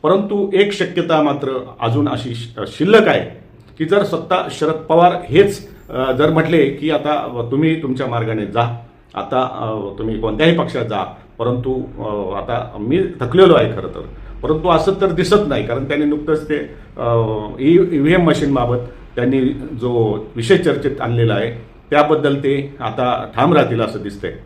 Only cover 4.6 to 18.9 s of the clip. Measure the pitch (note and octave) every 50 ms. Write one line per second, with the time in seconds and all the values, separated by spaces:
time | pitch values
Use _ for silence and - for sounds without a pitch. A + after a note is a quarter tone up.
4.6 | D3+ D#3 D#3+ D#3 - - D#3+ E3+ F3 F3+ - - - - A#2+ E3+ G3+ - - -
5.6 | - - - - - - B2 B2+ C3 C3 B2+ B2+ D3 D#3+ E3 D#3+ D#3 D#3+ E3+ D#3+
6.6 | C#3 C3 - - D3 D#3 D3+ C#3+ - D3 D3+ C#3+ - B2+ B2 A#2+ A#2 A#2 C3 C#3
7.6 | D#3+ D#3+ D#3+ D#3+ D3+ C3 B2+ B2+ C#3 A#2+ A#2+ A#2 A2 A2 A2 A2 G#2 G2+ G#2 A#2
8.6 | A#2 A#2 A#2 - - - _ _ _ _ - - - - C3+ B2+ C3 B2 - A2
9.6 | A#2+ A2 A2 G#2+ G2+ G2+ - - A2 A2 A2 G#2 A2+ A2 G#2 A2 D#3 E3+ E3+ E3+
10.6 | - - - C3+ A#2 A#2 A2 G2 F#2 F#2 - - - - - - A2+ B2 B2 B2
11.6 | B2 C3+ C3 B2+ B2 - - G#2+ G#2+ G#2+ G#2 G#2 G2 F#2 G2 G2 F#2+ - A#2 A#2+
12.6 | - - - A2 G#2 A#2 C#3+ F#3 F#3+ F3 - - C3 A2+ C3+ F#3 F#3+ F3 D#3+ C3
13.6 | A2+ - - G2 F2+ F2 - F2 - - - - - - - - - C3 D#3 D#3+
14.6 | - F3+ E3 D#3 - F#3+ F#3 - G3+ F#3+ E3 D#3 F3 - G#3 G#3 G3+ D3+ C#3 A#2
15.6 | G2+ - A#2+ C3+ C#3 C#3 D3 D3 D3+ D3 D3 D3 - E3 D3+ D3+ D3+ - D3+ C#3+
16.6 | D3 - - - - - - - A#2+ A#2+ A#2 A#2 A2+ G#2+ A2 G#2+ G#2 G#2+ - A#2
17.6 | C3 D3+ E3+ F#3+ F#3 F3 F3 C#3+ C#3 D#3 F3+ F#3 E3+ D#3+ C#3+ - D3 C#3 C#3 B2+
18.6 | A#2+ A#2+ A#2+ B2 - -